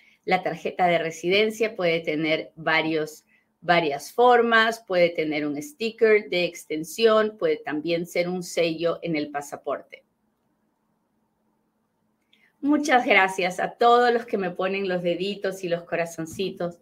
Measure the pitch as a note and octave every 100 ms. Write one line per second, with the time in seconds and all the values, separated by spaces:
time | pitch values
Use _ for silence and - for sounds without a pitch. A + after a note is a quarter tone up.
0 | _ _ - F#3 E3 E3 G3 - F3 E3
1 | D#3+ D#3+ F3 G3 A3 A3 A3 G#3+ F3 E3
2 | E3 D3+ D#3 D#3+ - - D#3 D#3+ D#3+ D#3+
3 | D#3 - _ _ _ _ E3 E3+ D#3+ C#3
4 | - - B3 A#3+ A#3 A3+ A3+ A3 - F3+
5 | E3+ E3+ D#3 D3+ D3 C#3+ D3 - A3 A3
6 | A3 G#3+ G#3+ F3+ E3+ - - D#3 D#3+ -
7 | A3+ A3 G#3+ G#3+ E3 D3+ - D3+ E3 E3+
8 | F3 F3+ F3 F3+ F3 - E3 D#3+ E3 -
9 | C3 D3+ D3 C#3+ - C3+ - B2+ - -
10 | _ _ _ _ _ _ _ _ _ _
11 | _ _ _ _ _ _ _ _ _ _
12 | _ _ _ _ _ _ C#4 D4 D4 B3+
13 | A#3+ G3+ F#3+ F#3 F3+ F3 D3+ - A#3 A#3+
14 | B3 A#3+ A3+ G#3 F3+ F3+ F#3 G3 G3 F3+
15 | F3 E3+ G3 G3+ G3 F#3 F3+ E3+ - E3
16 | E3 - D#3+ - F#3 - F3 F3